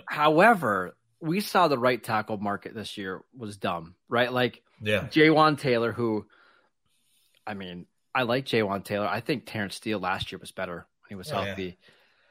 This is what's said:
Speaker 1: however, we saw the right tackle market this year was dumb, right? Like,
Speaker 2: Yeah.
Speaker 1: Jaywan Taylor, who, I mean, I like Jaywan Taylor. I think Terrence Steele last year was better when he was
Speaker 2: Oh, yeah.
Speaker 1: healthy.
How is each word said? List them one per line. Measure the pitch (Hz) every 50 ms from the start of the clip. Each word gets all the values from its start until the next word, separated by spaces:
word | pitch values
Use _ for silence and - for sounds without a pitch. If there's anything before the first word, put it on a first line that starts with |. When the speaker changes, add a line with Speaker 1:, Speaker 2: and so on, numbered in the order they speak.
| - -
Speaker 1:
however, | - 147 151 156 156 160 196 233 233 180 143 113 101 92 90 87 - _ _ _ _ _
we | 170 156 170 208
saw | 208 - - 196 175 160
the | 143 120
right | 120 127 127 113 -
tackle | - 113 110 107 - 110 98
market | 104 101 101 95 - - -
this | 113 98 - - 104
year | 98 95 92 82 - _ _ 131
was | 117 104 101 98
dumb, | - 101 87 85 82 82 - _ _ -
right? | 123 117 123 120 127
Like, | 123 123 117 - - _ _ _ -
Speaker 2:
Yeah. | 107 101 107 98 -
Speaker 1:
Jaywan | 120 - 160 156 156 156 156 156 156 147 139
Taylor, | - 135 120 117 117 113
who, | 110 117 120 113 110 104 101 - _ _ _ _ _ _ _ _ _ _ _ _ _ _ _ _ _ _ _ _ _ _ _
I | - 107
mean, | 98 95 90 90 90 - - _ _ _ _ -
I | 135 127
like | 113 120 135 135
Jaywan | - - 113 107 95 98 98 -
Taylor. | - 104 101 104 101
I | 98 110
think | - - 151 110 -
Terrence | - - 113 101 92 -
Steele | - - 113 107 98
last | 92 92 95 104 - -
year | - -
was | - -
better | - - 95 90 87 85 - _ _ _
when | _ -
he | 104
was | 92 92 -
Speaker 2:
Oh, | 104 98
yeah. | 98
Speaker 1:
healthy. | 101 95 95 95 90 87 _ _ - _ _ _ _ _ _ _ _